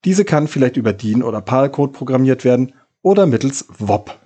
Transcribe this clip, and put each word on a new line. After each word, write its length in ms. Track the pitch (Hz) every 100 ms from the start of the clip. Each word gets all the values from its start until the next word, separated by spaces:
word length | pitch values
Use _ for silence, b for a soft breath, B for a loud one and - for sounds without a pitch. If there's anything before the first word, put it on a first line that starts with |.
| 180
Diese 200 | 190 202
kann 220 | 151 151
vielleicht 300 | 143 127 127
über 140 | 110
dien 300 | 101 110 113
oder 200 | 117 107
pal-Code 520 | 101 127 139 139 139
programmiert 500 | 139 127 131 131 127
werden 300 | 127 123 131 b b b
oder 240 | 180 196 185
mittels 400 | 117 135 - - -
wop 420 | 104 101 - -